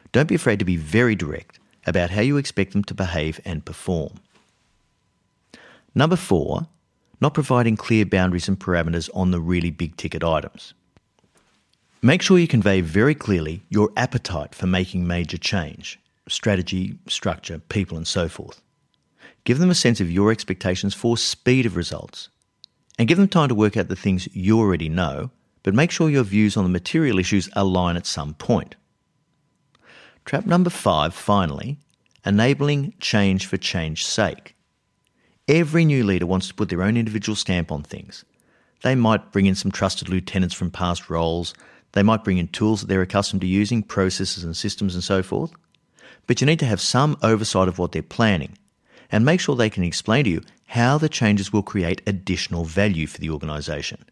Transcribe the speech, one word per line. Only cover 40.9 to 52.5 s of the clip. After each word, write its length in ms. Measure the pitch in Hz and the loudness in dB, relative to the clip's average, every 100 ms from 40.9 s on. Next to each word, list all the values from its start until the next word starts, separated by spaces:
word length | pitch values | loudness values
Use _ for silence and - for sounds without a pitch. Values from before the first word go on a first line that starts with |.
| 87 - | -4 -4
roles. 440 | 82 82 85 82 - - _ _ | -4 -2 -2 -6 -12 -20 _ _
They 120 | 104 | 2
might 200 | 101 110 | 4 2
bring 140 | 101 92 | 2 0
in 100 | 85 | -2
tools 340 | - 110 107 | 0 0 0
that 60 | 104 | 0
they're 140 | 95 | 0
accustomed 400 | 92 101 101 98 | 0 0 0 -2
to 60 | 92 | 0
using, 360 | 95 104 117 | 0 2 0
processes 600 | 104 - 95 - 95 - | -2 0 0 0 -6 -6
and 120 | 85 82 | -8 -6
systems 400 | 104 - 98 90 | -8 -4 -6 -4
and 80 | |
so 180 | - 95 | -2 -2
forth. 300 | 92 - 165 - _ _ _ _ - - - | -2 -4 -6 -10 _ _ _ _ -20 -10 -4
But 160 | 123 | 0
you 60 | 143 | 2
need 120 | 165 | 2
to 60 | 131 | 2
have 140 | 98 | 0
some 380 | - 123 151 143 | 0 2 2 2
oversight 460 | 110 110 107 95 92 | 2 2 2 2 2
of 120 | 90 | 0
what 120 | 87 | -4
they're 100 | 80 | -4
planning 560 | - - 113 90 69 - _ _ _ _ - | -6 0 0 0 -4 -14 _ _ _ _ -4
and 140 | 107 127 | 0 2
make 140 | 180 | 2
sure 160 | - 123 | 0 0
they 140 | 110 | 0
can 140 | 98 | 0
explain 400 | 87 - - 120 | -4 -2 0 2
to 60 | 117 | 2
you 120 | 80 - _ - | -2 -6 _ -6
how 300 | 117 120 151 | 0 2 2
the 120 | 156 | 0
changes 420 | - 110 104 95 | 0 2 2 0
will 120 | 104 | -2
create 380 | 95 104 85 - - | -2 -2 -2 -2 -4
additional 560 | 98 95 90 - | -4 -2 -4 -4